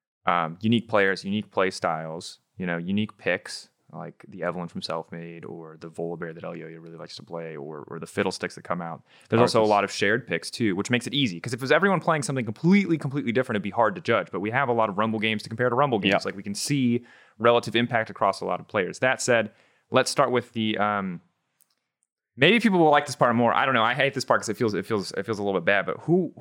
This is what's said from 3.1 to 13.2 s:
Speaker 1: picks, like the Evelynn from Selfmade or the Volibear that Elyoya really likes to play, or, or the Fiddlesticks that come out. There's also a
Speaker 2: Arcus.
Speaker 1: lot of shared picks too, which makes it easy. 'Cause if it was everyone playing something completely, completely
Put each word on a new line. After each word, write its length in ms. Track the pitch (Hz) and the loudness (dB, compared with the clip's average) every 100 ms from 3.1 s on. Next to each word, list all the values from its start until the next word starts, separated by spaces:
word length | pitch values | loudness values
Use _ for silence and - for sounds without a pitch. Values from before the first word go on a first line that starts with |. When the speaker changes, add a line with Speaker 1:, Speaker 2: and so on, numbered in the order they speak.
| - | -4
Speaker 1:
picks, 500 | 95 90 - - - _ _ | -2 -2 -4 -16 -16 _ _
like 300 | 82 82 - - | -16 -16 -18 -20
the 120 | 98 | -8
Evelynn 300 | 85 87 85 | -6 -6 -8
from 100 | 95 | -10
Selfmade 640 | - 82 - 85 85 85 - | -8 -8 -8 -14 -14 -14 -14
or 300 | 85 80 80 | -14 -16 -18
the 120 | 82 | -14
Volibear 440 | 82 85 85 82 | -8 -8 -8 -10
that 100 | 82 | -12
Elyoya 380 | 82 85 80 82 | -12 -12 -14 -16
really 140 | 85 82 | -18 -16
likes 180 | 82 - | -16 -18
to 60 | |
play, 340 | - 85 82 78 | -12 -12 -10 -12
or, 280 | 73 78 - | -12 -12 -12
or 100 | 82 | -14
the 80 | 80 | -8
Fiddlesticks 480 | - 95 - 90 | -4 -4 -4 -8
that 80 | - | -10
come 180 | - 87 | -8 -8
out. 220 | 85 80 - - _ | -6 -12 -16 -20 _
There's 140 | 117 | 2
also 160 | 120 117 | 4 4
a 40 | |
Speaker 2:
Arcus. 80 | 107 | 4
Speaker 1:
lot 140 | 104 | 4
of 80 | 98 | 0
shared 340 | - 101 110 - | 0 0 0 -2
picks 240 | 85 - | -6 -6
too, 240 | - 110 92 | -2 -2 0
which 120 | 101 | 0
makes 180 | 120 120 | -2 -2
it 60 | |
easy. 260 | 135 127 87 | -2 -2 -2
'Cause 120 | 113 | -8
if 80 | 117 | -6
it 20 | |
was 100 | 131 | 2
everyone 280 | 151 196 180 | 4 4 2
playing 220 | - 160 | 0 -2
something 220 | 131 131 113 | -2 -4 -4
completely, 500 | - 165 202 185 165 | 0 4 4 4 0
completely 360 | 143 139 | -2 -4